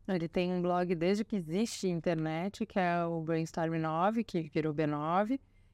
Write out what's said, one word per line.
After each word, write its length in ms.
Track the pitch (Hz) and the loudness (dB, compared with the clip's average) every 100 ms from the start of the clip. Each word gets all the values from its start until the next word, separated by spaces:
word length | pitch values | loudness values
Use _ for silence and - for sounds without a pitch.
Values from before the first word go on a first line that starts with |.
| - | -4
ele 200 | 180 165 | -2 0
tem 240 | - 180 | 0 0
um 100 | 180 | 0
blog 340 | 175 180 180 175 | 2 2 2 2
desde 280 | 170 208 220 | 2 2 0
que 100 | 208 | -4
existe 520 | 156 175 233 - 190 | -2 0 -2 -2 -2
internet, 800 | 170 180 160 156 160 190 - 220 | 0 0 0 -2 -2 -4 -6 -4
que 140 | 208 | 0
é 240 | 180 175 170 | 2 2 0
o 160 | 165 | -2
Brainstorm 540 | 156 160 160 - 165 165 | 0 0 0 -2 0 0
nove, 440 | 160 160 190 226 | 0 2 2 2
que 260 | 214 175 160 | -2 -2 -2
virou 240 | 170 156 | -2 0
B 140 | 151 151 | 0 0
nove. 520 | 147 151 180 214 269 - - - | 0 0 2 2 -2 -6 -20 -20